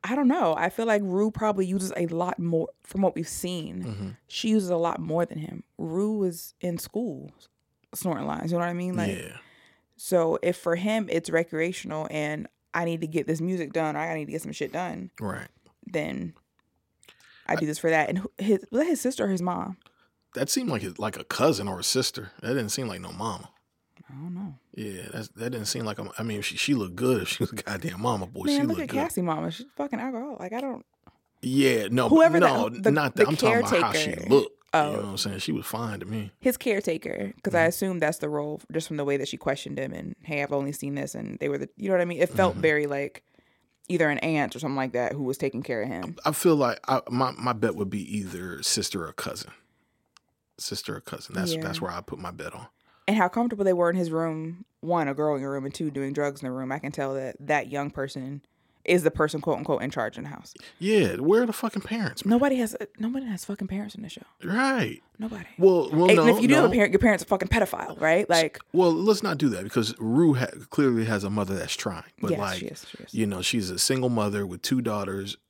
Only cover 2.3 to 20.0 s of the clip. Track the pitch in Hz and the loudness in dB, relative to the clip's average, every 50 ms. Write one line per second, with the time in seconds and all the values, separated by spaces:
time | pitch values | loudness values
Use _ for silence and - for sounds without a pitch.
2.3 | 180 - 170 170 165 160 165 - - _ _ - - 190 196 180 - - 165 - | -2 -2 -2 0 0 0 0 -2 -6 _ _ -10 -2 0 2 2 2 0 -8 -6
3.3 | - - - 180 180 175 156 - 85 - 180 120 107 98 104 95 113 - _ _ | -8 -8 -6 -6 -6 -6 -8 -8 -8 -8 -8 -8 -8 -8 -8 -10 -10 -14 _ _
4.3 | - - - 226 220 220 190 180 180 165 170 170 - - 165 165 156 165 175 165 | -10 -4 0 2 2 2 2 2 0 0 2 0 -2 -2 -4 -2 0 0 0 0
5.3 | - 160 151 165 - - - _ _ - - 165 160 180 202 214 214 208 196 185 | -2 -8 -8 -8 -10 -14 -16 _ _ -8 -8 -4 -2 0 0 0 0 0 0 -2
6.3 | 170 170 - - _ _ - 180 170 165 - - - 208 247 226 151 135 143 147 | -2 -4 -14 -16 _ _ -6 -6 -4 -6 -8 -6 -6 -6 -4 -4 -6 -8 -12 -16
7.3 | - _ _ _ _ _ _ _ _ _ _ _ - - - 180 160 - - 143 | -20 _ _ _ _ _ _ _ _ _ _ _ -14 -6 -4 -4 -4 -2 -4 -4
8.3 | - - - 165 175 175 175 175 175 175 180 180 185 - - 202 196 180 - - | -4 -4 -2 -2 0 0 0 -2 -2 -4 -4 -4 -2 -2 -2 -2 -2 -6 -8 -12
9.3 | - - - - _ _ _ _ _ _ _ _ _ _ - - 185 175 165 165 | -16 -18 -20 -20 _ _ _ _ _ _ _ _ _ _ -6 0 2 2 4 4
10.3 | 165 - - 180 175 - - 175 165 175 185 208 214 226 214 - - 165 165 - | 0 0 0 0 0 0 0 -2 -2 0 0 0 0 0 -2 0 -2 -2 -2 0
11.3 | 165 160 170 165 - 156 160 175 185 - - - 156 156 156 - - 151 151 147 | 0 0 0 0 -2 -2 -2 -2 -2 -6 -8 -8 -8 -6 -6 -6 -4 -4 -4 -4
12.3 | 151 160 - - _ _ _ _ - 165 170 170 170 160 165 156 156 165 139 - | -4 -6 -8 -12 _ _ _ _ -4 -2 -2 0 -2 -2 -4 -2 -2 -2 0 0
13.3 | 160 156 165 180 185 180 165 139 - 165 160 156 147 147 156 165 165 160 151 147 | -2 -2 0 -2 -2 -2 -4 -4 -2 -2 -2 -2 -2 -4 -4 -4 -4 -6 -6 -6
14.3 | 143 160 - - 147 - 147 - - 160 180 175 165 170 185 180 _ - - - | -8 -8 -8 -8 -8 -6 -6 -6 -4 -6 -6 -6 -6 -8 -12 -14 _ -8 -6 -6
15.3 | - - - - _ _ _ _ _ _ - - 185 160 151 - 65 65 - 170 | -6 -6 -10 -14 _ _ _ _ _ _ -18 -8 -6 -4 -4 -4 -6 -6 -8 -8
16.3 | 160 _ _ _ _ _ _ _ _ _ _ _ _ _ _ - _ _ _ _ | -12 _ _ _ _ _ _ _ _ _ _ _ _ _ _ -20 _ _ _ _
17.3 | _ - _ - - - 165 151 151 - - 165 165 156 151 - - 185 190 - | _ -14 _ -2 -2 0 0 -2 -2 0 0 2 4 4 2 2 0 -4 -4 -6
18.3 | _ - 196 208 214 190 - - - 233 311 349 330 226 - 254 269 - 220 202 | _ -4 2 2 2 2 2 -2 0 0 2 2 2 0 0 -2 0 0 0 0
19.3 | 190 180 175 180 175 180 - - 185 _ _ _ _ _ | 0 0 -2 -2 -4 -4 -6 -8 -10 _ _ _ _ _